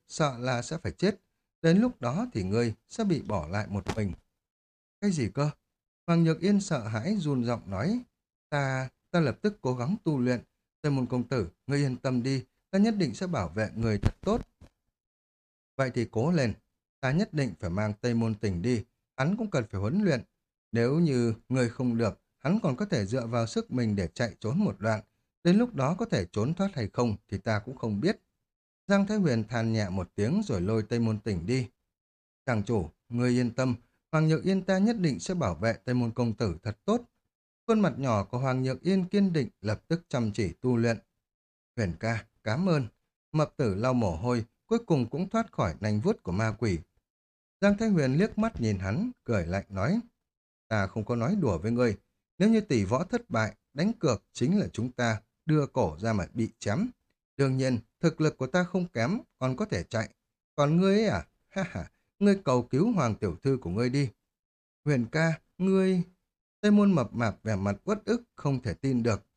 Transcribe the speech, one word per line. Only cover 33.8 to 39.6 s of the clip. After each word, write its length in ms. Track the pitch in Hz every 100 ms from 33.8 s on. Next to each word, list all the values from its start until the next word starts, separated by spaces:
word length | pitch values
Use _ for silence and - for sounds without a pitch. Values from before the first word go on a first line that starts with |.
| _ _ _
Hoàng 160 | 160 156
Nhược 160 | 160
Yên 180 | 185 190
ta 160 | 185 190
nhất 180 | 214 233
định 200 | 170 95
sẽ 140 | -
bảo 220 | 180 113 78
vệ 180 | 117
Tây 220 | 110 - 123
Môn 160 | 120
công 220 | 113 120
tử 240 | 104 110 80
thật 140 | 110 - -
tốt." 160 | 240 - _ _ _ _ _ -
Khuôn 120 | 226
mặt 140 | 180 -
nhỏ 260 | 135 107
của 140 | 95 123
Hoàng 260 | 131 127
Nhược 180 | 131 131
Yên 240 | 175 196 180
kiên 280 | 202 196
định, 160 | 160 120 -